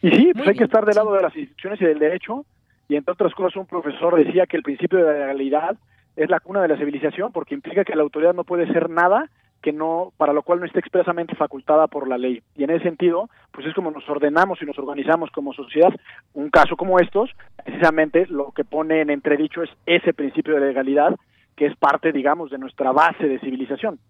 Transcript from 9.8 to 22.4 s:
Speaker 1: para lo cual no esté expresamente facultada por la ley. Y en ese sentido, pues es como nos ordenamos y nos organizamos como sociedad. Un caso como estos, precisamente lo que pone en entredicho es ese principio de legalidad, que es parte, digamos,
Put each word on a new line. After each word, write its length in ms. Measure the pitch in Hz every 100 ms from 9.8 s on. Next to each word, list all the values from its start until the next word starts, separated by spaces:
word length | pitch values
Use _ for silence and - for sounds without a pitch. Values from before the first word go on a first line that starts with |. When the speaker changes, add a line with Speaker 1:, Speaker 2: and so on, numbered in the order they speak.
| 160 165 185 _
Speaker 1:
para 160 | 151
lo 100 | 147
cual 160 | 147 175
no 60 | 175
esté 140 | 185
expresamente 560 | - 185 175 170 165 -
facultada 520 | 151 139 - 151 156
por 200 | 147 135
la 100 | 127
ley. 240 | 127 120 _ -
Y 80 |
en 60 | 139
ese 140 | 165
sentido, 460 | 180 160 175 170 220 _ _
pues 140 | - 147
es 80 |
como 180 | 160 175
nos 160 | 156 -
ordenamos 520 | 147 147 151 190 180
y 40 | 147
nos 120 | 139
organizamos 540 | 135 143 139 165 160
como 220 | - 139
sociedad. 380 | 131 135 147 175 170 - - _
Un 160 | 147 147
caso 260 | 160 143 -
como 220 | 185 185
estos, 320 | 170 196 254 - - - -
precisamente 640 | - 160 156 156 165 185
lo 240 | 156 139
que 120 | -
pone 380 | 139 147 156 160
en 80 | 151
entredicho 540 | 143 151 147 151 -
es 60 | 165 - -
ese 280 | 170 175
principio 400 | 165 143 156 156
de 80 | 151
legalidad, 540 | 139 131 135 143 156 - _ _ _ -
que 100 | 147
es 100 | -
parte, 360 | 143 151 165
digamos, 400 | 143 135 156